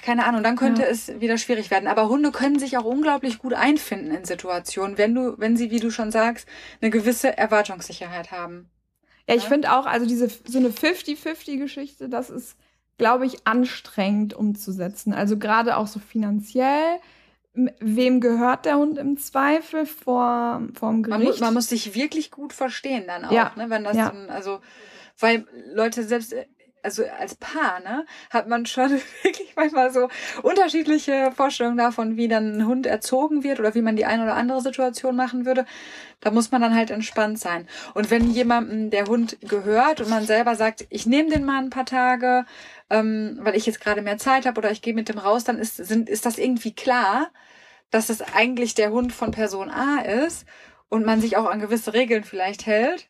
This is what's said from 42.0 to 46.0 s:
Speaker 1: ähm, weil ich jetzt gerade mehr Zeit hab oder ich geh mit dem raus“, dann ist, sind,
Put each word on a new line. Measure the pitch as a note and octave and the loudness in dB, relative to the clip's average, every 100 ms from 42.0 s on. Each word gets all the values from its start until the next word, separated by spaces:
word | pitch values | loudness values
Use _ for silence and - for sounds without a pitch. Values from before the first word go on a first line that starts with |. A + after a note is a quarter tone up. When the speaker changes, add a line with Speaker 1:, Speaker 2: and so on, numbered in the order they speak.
| B3+ B3 B3+ B3 B3 - - - _ | 2 2 2 2 0 -10 -20 -20 _
Speaker 1:
ähm, | G#3+ A3 G#3+ G#3+ A#3 | 0 2 -2 -4 -2
weil | G3+ G3+ | 0 0
ich | A3 | 0
jetzt | A3 | -2
gerade | G#3+ G#3 | -2 -2
mehr | G3+ G#3 | -2 -2
Zeit | C#4 C4 B3+ | 2 2 2
hab | A3+ | 0
oder | G#3 | -2
ich | G#3+ | -2
geh | A#3 | -4
mit | A3+ A3 | -4 -4
dem | G#3 | -2
raus“, | G3 A#3+ | 2 2
dann | A#3 A3+ | 0 -2
ist, | A3+ - | -6 -8
sind, | F3+ A3 | -2 0